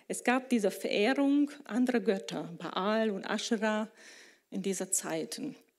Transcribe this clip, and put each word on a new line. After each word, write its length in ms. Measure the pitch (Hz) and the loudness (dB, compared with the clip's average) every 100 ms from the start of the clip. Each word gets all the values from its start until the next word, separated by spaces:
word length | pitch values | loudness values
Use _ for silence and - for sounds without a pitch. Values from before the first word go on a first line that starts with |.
| _ | _
es 160 | 185 | -2
gab 240 | - 254 254 | 2 2 2
diese 220 | 240 196 | 2 2
Verehrung 800 | - - - 208 269 277 285 285 - | 0 -2 2 2 4 4 4 2 -2
anderer 360 | - 214 254 247 | -6 0 2 2
Götter, 440 | 190 196 - 165 165 170 | 2 0 -2 -8 -8 -8
Baal 520 | 170 - 190 220 220 | -6 -2 0 2 0
und 140 | 190 | -2
Aschera 680 | - 214 - 226 214 214 214 - - - - _ _ | -4 -4 -2 0 0 0 -2 -10 -20 -20 -20 _ _
in 140 | 196 | -6
dieser 280 | 190 185 185 | -4 -4 -2
Zeiten. 640 | - 156 160 - - 160 - _ | -2 -2 -4 -4 -6 -8 -10 _